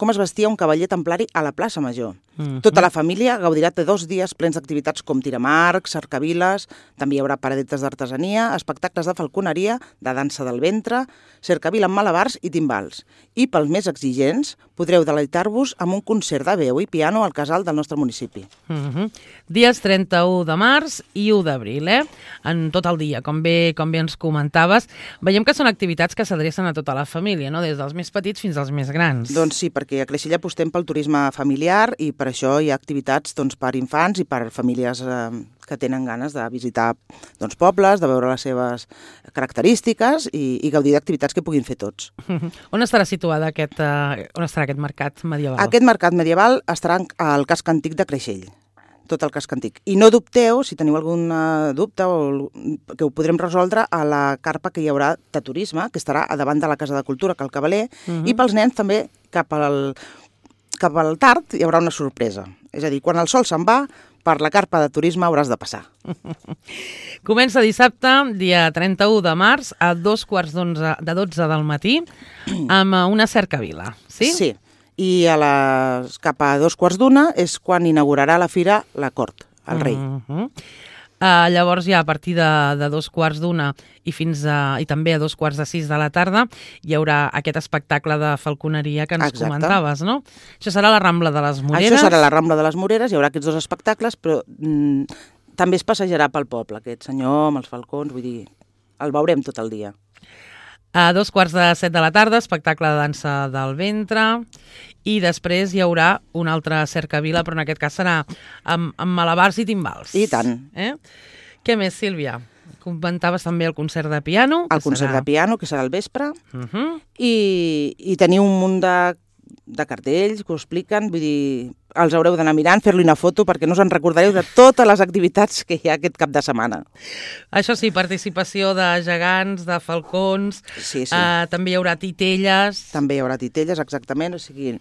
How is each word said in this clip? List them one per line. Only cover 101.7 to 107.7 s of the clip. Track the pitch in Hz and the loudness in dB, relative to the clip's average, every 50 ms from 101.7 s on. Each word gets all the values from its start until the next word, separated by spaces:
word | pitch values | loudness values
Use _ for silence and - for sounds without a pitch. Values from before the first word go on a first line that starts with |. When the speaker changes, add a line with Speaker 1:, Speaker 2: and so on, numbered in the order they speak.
| 170 | 4
Speaker 2:
set | - - - 170 | 2 0 0 2
de | 165 | 2
la | 160 156 | 2 4
tarda, | 160 208 220 220 226 233 | 4 4 4 4 4 2
espectacle | 226 - 180 151 - 160 156 - 160 | 0 0 -4 -2 -2 -2 -2 0 0
de | 156 151 | 0 2
dansa | 147 147 147 143 - - 147 143 139 139 135 131 | 0 0 -2 -4 -4 -4 -4 -2 -2 -4 -4 -4
del | 135 135 135 135 | -4 -4 -4 -4
ventre, | 156 190 208 208 214 208 - 226 220 220 220 226 233 226 - - - - - - - - - - _ - | -4 -4 -4 -4 -4 -4 -2 0 0 2 0 0 -2 -6 -10 -18 -20 -20 -20 -20 -20 -20 -20 -18 _ -4
i | 202 214 208 | -2 0 2
després | 175 170 165 - - 175 180 185 196 185 180 | 2 0 0 -2 -2 -2 0 0 0 0 0
hi | 196 180 | 0 2
haurà | 175 170 165 165 180 202 - _ _ - | 2 2 4 4 2 2 0 _ _ -6
una | 170 170 160 160 | -4 -2 -2 -2
altra | 160 - 151 160 156 151 | -2 -2 -2 -2 -2 -2
cercavila, | - - 165 151 - 156 147 156 156 165 170 160 | -2 -4 -6 -6 -4 -4 -4 -2 -2 -2 -2 -2
però | 170 165 | -4 -4
en | 160 151 | -6 -4
aquest | 156 | -4